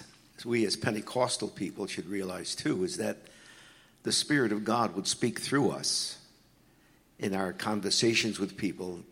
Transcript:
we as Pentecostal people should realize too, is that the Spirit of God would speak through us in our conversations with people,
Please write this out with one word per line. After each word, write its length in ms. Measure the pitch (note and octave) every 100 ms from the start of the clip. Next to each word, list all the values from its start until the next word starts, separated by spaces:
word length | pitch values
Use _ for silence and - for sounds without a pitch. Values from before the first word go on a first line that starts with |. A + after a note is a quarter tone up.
| - - - -
we 220 | A#2 A#2+
as 100 | G2+
Pentecostal 720 | F#2 B2+ G#2+ - B2 B2 - G#2
people 360 | - F#2 -
should 220 | G2 - F2
realize 460 | G2 F#2 F2+ E2+
too, 280 | - D3+ D3
is 140 | F#3 -
that 200 | G#2+ G#2 - - - - - - - _
the 100 | A2+
Spirit 400 | - - D3 A2+
of 120 | G#2+
God 320 | G#2+ A#2 G#2+
would 100 | F2+
speak 340 | F2+ - A#2+ -
through 300 | - C#3+ G#2
us 480 | C#2+ C#2+ - - - - _ _ _ _ _ _ _ _ -
in 160 | G2+
our 180 | F#2+ F#2
conversations 840 | F#2 A2 G#2 F#2+ - A#2 A2+ A2+ G2+
with 180 | F#2+ -
people, 460 | G2 F2 F#2 F2 -